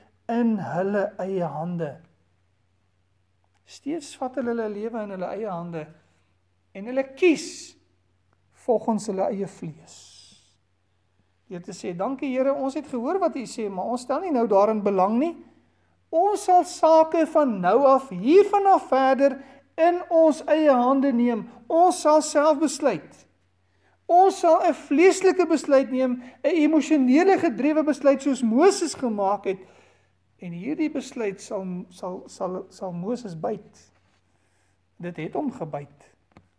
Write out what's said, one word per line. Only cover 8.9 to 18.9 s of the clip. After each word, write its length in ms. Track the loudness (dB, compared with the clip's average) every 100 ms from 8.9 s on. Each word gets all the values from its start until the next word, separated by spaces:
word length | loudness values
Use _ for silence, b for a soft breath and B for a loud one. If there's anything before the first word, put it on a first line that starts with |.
| -6 -4
hulle 180 | -4 -4
eie 200 | -4 -8
vlees. 480 | -10 -16 -16 -20 -20 -20 -20 -20 _ _ _ _ _ _ _ _ _ _ _ -16
Deur 120 | -16
te 100 | -14
sê, 220 | -12 -10 -6
"Dankie 340 | -6 -6 -6
Here, 220 | -2 -2
ons 200 | -2 -4
het 120 | -6 -8
gehoor 320 | -8 -4 -2
wat 180 | -2 -4
U 60 |
sê, 240 | -12 -8 -8
maar 160 | -8
ons 160 | -6 -6
stel 200 | -6 -6
nie 100 | -2
nou 160 | -2 2
daarin 360 | 2 2 0
belang 360 | -2 0 0 0
nie. 180 | -2 -6 b b b b b b b
Ons 340 | 0 0 0
sal 200 | 2 4
sake 640 | 2 2 4 6 4 2 2
van 340 | 2 2 0
nou 240 | 2 4 6
af, 220 | 4 0
hiervan 580 | -4 4 6 6 4 4
af 220 | 4
verder, 500 | 4